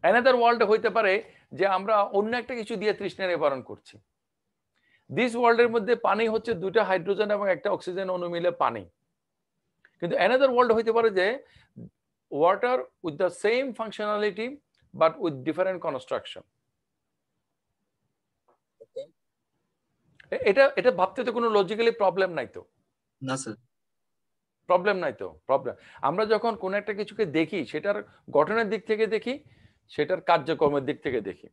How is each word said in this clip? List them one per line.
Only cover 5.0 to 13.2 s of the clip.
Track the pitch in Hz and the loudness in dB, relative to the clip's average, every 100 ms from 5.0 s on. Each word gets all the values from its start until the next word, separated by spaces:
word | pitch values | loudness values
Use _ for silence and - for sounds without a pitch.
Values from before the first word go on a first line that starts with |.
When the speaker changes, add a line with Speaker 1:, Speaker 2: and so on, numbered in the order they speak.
| _ | _
Speaker 1:
This | 135 247 233 | -2 -2 2
ওয়ার্ল্ড | 233 233 | 4 6
এর | 240 | 4
মধ্যে | 233 202 | 2 0
পানি | 233 - 202 226 | 0 2 0 0
হচ্ছে | 220 220 | -2 -4
দুইটা | 185 190 202 | -4 0 0
হাইড্রোজেন | 190 190 175 196 208 | 2 0 0 -2 0
এবং | 208 202 | 0 0
একটা | 170 202 | 0 -2
অক্সিজেন | 190 - 180 185 | -4 -4 -6 -4
অণু | 180 175 | -4 -4
মিলে | 170 175 | -2 -2
পানি। | 170 131 113 90 _ _ _ _ _ _ _ _ _ _ _ | 0 0 -2 -14 _ _ _ _ _ _ _ _ _ _ _
কিন্তু | 175 - | -4 2
another | 196 254 269 | 2 4 4
ওয়ার্ল্ড | 247 247 | 4 4
হইতে | 220 226 | 4 4
পারে | 226 226 | 2 2
যে | 190 185 262 - _ _ - 175 _ _ _ _ | 2 0 -2 -10 _ _ -20 -20 _ _ _ _
water | 139 170 196 247 254 254 _ | 2 2 4 0 -2 -4 _
with | 170 | -10
the | 151 | -2